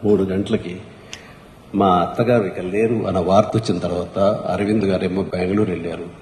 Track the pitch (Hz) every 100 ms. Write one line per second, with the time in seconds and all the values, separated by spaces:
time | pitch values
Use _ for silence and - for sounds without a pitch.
0 | 104 104 95 95 101 107 87 90 - -
1 | - - - - - - - 98 98 90
2 | 85 - 120 120 95 95 92 98 113 117
3 | 98 95 87 98 107 117 - 90 87 87
4 | 85 - 98 107 - 90 101 107 98 92
5 | 92 92 87 90 90 101 104 85 85 82
6 | 85 -